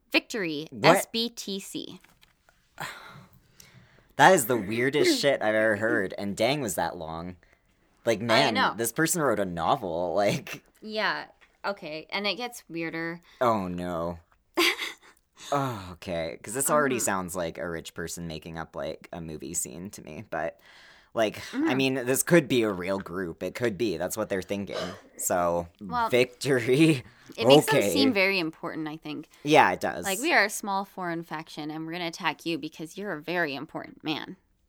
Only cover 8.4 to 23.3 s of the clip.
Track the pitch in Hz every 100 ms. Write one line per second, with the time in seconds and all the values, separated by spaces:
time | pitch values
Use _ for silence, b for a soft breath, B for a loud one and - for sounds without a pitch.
8.4 | 131 262 220 107 113 - 160 175 143 104
9.4 | 95 87 82 135 101 82 87 85 101 -
10.4 | - - - _ 214 214 196 151 - _
11.4 | _ _ 202 202 160 156 - 196 208 180
12.4 | 240 240 - 165 165 165 165 170 b b
13.4 | 120 110 92 90 90 85 85 85 - _
14.4 | _ - 339 - - - - _ _ B
15.4 | B 143 135 113 90 87 - 85 82 -
16.4 | - 120 135 151 139 123 110 98 90 92
17.4 | 85 - 87 82 76 - 82 - 85 78
18.4 | 82 80 80 80 73 - - 87 80 76
19.4 | 69 85 - 67 95 - - 76 110 80
20.4 | 80 - B B B B B 113 107 -
21.4 | - 247 320 127 135 131 123 131 - 170
22.4 | 135 131 110 92 90 98 90 85 90